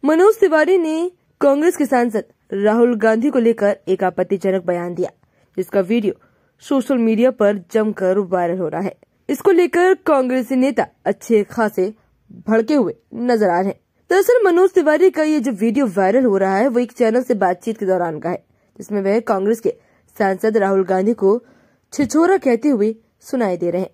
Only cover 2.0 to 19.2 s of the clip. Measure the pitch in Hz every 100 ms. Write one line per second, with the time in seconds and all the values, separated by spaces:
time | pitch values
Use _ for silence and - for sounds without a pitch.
2 | 240 214 - _ _ 196 208 220 240 233
3 | 220 220 262 269 233 226 202 196 - 190
4 | 185 180 185 196 196 190 180 175 175 170
5 | 180 _ _ _ _ - 180 208 180 233
6 | 208 - _ _ _ _ - 269 - 262
7 | 226 220 247 254 202 208 175 220 214 208
8 | 190 190 190 185 175 185 170 156 196 -
9 | _ _ - 277 - 349 349 339 359 381
10 | - 285 262 262 233 262 262 240 185 _
11 | - 202 - 226 202 - 220 202 185 220
12 | _ _ _ 180 - 220 220 302 190 -
13 | _ 226 240 240 208 175 190 - _ _
14 | _ 359 403 494 403 339 370 381 302 311
15 | 370 - 311 311 240 208 226 240 262 180
16 | 190 233 254 190 190 190 254 240 240 -
17 | 233 226 247 220 185 180 - 214 196 185
18 | 170 151 165 175 _ _ _ _ 202 208
19 | 196 214